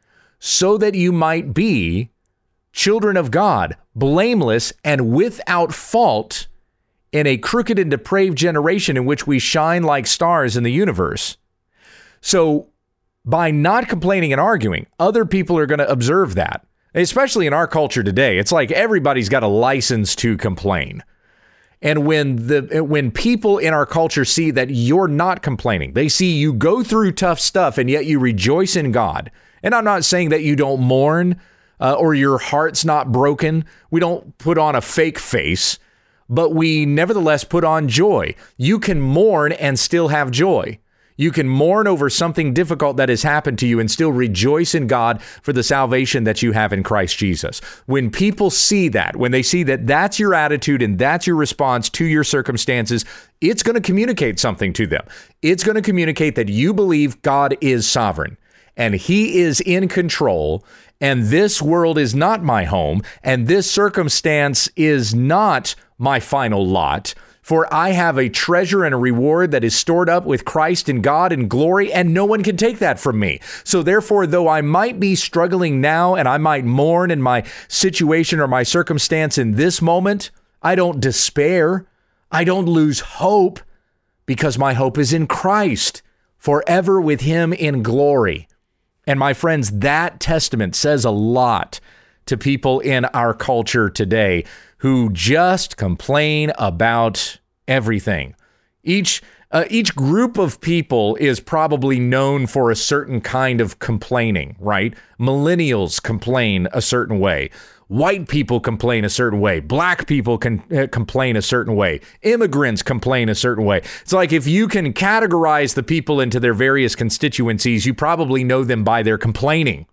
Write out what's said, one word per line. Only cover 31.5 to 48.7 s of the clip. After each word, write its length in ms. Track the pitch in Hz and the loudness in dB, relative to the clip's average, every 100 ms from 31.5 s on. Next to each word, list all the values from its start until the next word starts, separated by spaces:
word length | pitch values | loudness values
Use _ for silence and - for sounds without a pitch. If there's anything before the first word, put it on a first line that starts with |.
| _ _ - | _ _ -4
uh, 140 | 131 | 0
or 200 | 143 160 | 2 2
your 240 | 143 139 131 | 4 2 2
heart's 480 | - 147 156 - 156 | 0 0 0 -2 0
not 260 | 151 127 | 0 0
broken. 540 | 123 143 143 156 160 156 - _ | 2 2 2 0 -2 -4 -14 _
We 100 | 165 | -2
don't 380 | 170 175 - - | 0 -2 -8 -6
put 200 | 160 160 | 0 2
on 180 | 151 127 | 2 0
a 60 | |
fake 380 | - - 160 - | -2 0 0 -2
face, 600 | - 113 73 90 - - _ _ _ _ - | -4 -2 0 -2 -2 -4 _ _ _ _ -4
but 220 | 131 165 | 0 0
we 340 | 160 160 156 147 | 2 0 2 0
nevertheless 580 | 147 180 208 156 147 | 0 0 0 2 0
put 200 | - 170 | 0 0
on 240 | 160 160 139 | 2 0 0
joy. 480 | 117 208 139 78 - - - | 2 2 2 -2 -8 -18 -4
You 240 | 139 220 | 0 0
can 220 | 208 160 | 0 0
mourn 500 | 135 151 220 170 147 | 0 2 2 2 0
and 260 | 160 147 127 | -2 -2 -2
still 320 | - 170 160 | 0 0 2
have 220 | 151 131 | 0 0
joy. 480 | 123 190 131 - 104 _ _ _ - | 0 2 0 -2 -10 _ _ _ -4
You 140 | 160 | -2
can 160 | 156 131 | 0 0
mourn 400 | 135 160 208 208 | 2 2 2 2
over 220 | 165 143 | 2 0
something 440 | - 170 156 151 | 0 -2 0 0
difficult 440 | 127 165 147 147 131 | 0 0 0 0 0
that 120 | 131 | 0
has 140 | 113 | 0
happened 340 | 151 151 147 113 | 0 0 0 0
to 80 | 123 | 0
you 120 | 117 | 2
and 100 | 110 | 0
still 220 | - 160 | 0 0
rejoice 640 | 127 120 92 123 156 170 170 | 2 0 0 0 2 0 -2
in 120 | 120 | 0
God 340 | 123 117 110 | 0 0 -2
for 320 | - - - | -8 -10 -4
the 100 | 127 | -2
salvation 600 | 117 139 127 131 127 131 110 | 0 0 2 0 0 0 0
that 160 | 104 | 0
you 100 | 117 | 0
have 220 | 110 104 | 2 0
in 100 | 98 | 0
Christ 340 | - 107 90 - | 0 0 0 -2
Jesus. 420 | 101 85 - - - - - | -2 -2 -6 -10 -16 -16 -4
When 260 | 135 117 | -2 -2
people 380 | - 202 208 196 | 0 0 2 0
see 400 | - - | 2 2